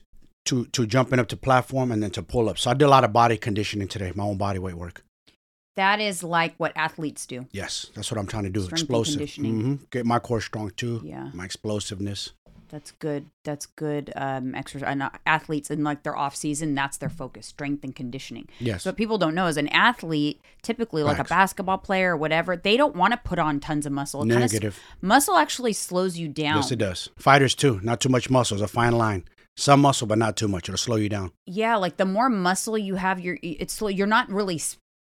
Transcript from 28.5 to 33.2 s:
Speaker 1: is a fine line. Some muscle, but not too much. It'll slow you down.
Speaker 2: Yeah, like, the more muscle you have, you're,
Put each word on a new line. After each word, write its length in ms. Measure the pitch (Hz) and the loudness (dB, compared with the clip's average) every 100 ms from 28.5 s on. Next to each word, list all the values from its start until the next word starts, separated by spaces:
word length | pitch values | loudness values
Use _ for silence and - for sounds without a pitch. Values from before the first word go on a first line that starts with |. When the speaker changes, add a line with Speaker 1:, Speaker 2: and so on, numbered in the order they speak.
| 101 | 0
Speaker 1:
is 40 | |
a 60 | 101 | -2
fine 300 | 117 120 117 | 2 4 4
line. 260 | 110 98 - _ _ - | 2 0 -6 _ _ -2
Some 260 | - 143 | 6 8
muscle, 260 | 143 135 110 | 8 4 0
but 100 | 107 | 2
not 180 | 113 107 | 2 0
too 120 | 107 | -2
much. 200 | 92 - | -2 -4
It'll 100 | 92 | -4
slow 180 | - 113 | 0 0
you 140 | 104 | 0
down. 220 | 101 95 - - | -2 -6 -10 -12
Speaker 2:
Yeah, 300 | 185 220 226 | -4 0 0
like, 220 | 180 - | 0 0
the 80 | 190 | 0
more 220 | 196 254 | 2 2
muscle 480 | 214 180 190 - 220 | 2 2 0 0 -2
you 200 | 196 190 | -2 -2
have, 240 | 185 | -2
you're, 180 | 190 | -2